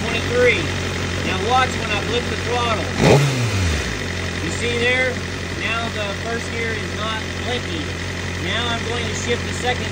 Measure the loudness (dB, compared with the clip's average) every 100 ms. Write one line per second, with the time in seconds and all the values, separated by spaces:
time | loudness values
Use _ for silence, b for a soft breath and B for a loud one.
0 | -2 -2 2 4 6 4 0 -2 -2 -2
1 | -2 -2 -2 0 4 4 4 0 -2 -2
2 | 0 -2 0 -2 0 0 2 0 0 4
3 | 8 8 6 2 0 2 2 2 -2 -4
4 | -4 -4 -4 -4 -4 -2 0 2 2 2
5 | 2 -2 -4 -6 -6 -4 -2 -2 -2 -2
6 | -4 -4 -4 -4 -4 -4 -2 -2 -4 -4
7 | -4 -4 -4 -4 -4 -4 -2 -4 -4 -4
8 | -4 -4 -4 -4 -2 0 0 -2 -2 -2
9 | -2 -2 0 0 -2 -2 0 0 -2